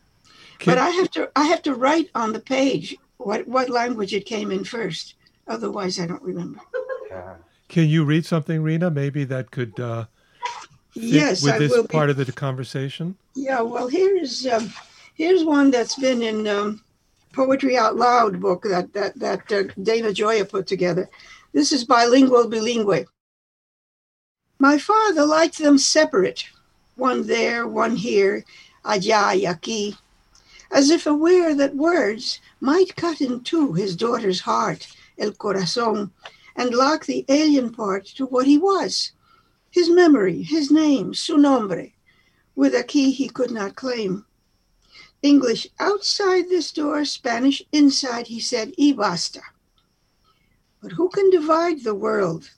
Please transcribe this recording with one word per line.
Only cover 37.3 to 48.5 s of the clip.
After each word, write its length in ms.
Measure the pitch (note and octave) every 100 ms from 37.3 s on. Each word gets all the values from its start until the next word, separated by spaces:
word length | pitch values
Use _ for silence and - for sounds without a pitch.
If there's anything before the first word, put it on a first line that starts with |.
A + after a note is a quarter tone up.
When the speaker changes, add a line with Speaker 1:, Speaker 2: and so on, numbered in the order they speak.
| C#4+ D#4 C#4+ A#3
Speaker 2:
part 360 | A#3 G#3 G3 -
to 180 | - C4
what 200 | B3 C4+
he 100 | D4
was, 560 | G4 F#4 G3 - - _ _ _ _ _ _
his 200 | F4 E4+
memory, 520 | F4 F4 B3+ F#3 E3+
his 280 | E3 D#4+ C#4
name, 420 | D4+ D4+ C4 -
su 240 | - - D#4+
nombre, 560 | C#4+ B3+ G3+ - - _ _ _ _ _ _
with 200 | C#4 C4+
a 80 | B3
key 280 | - D4 C4+
he 180 | C4 A#3+
could 220 | - B3
not 260 | A3+ G3 -
claim. 480 | C4 A#3+ G3 G3 - _ _ _ _ _ _ - - _
English 440 | C#4+ C#4+ B3 A3 - -
outside 680 | E4+ G#4 - - G4 F#4 F4+
this 240 | F4+ -
door, 320 | E4 D4 D4+
Spanish 580 | C#4+ - A#3+ A#3 C4+ C4+ -
inside, 560 | D4+ C#4+ C4+ C4 A#3+ A#3
he 120 | A3+
said, 320 | -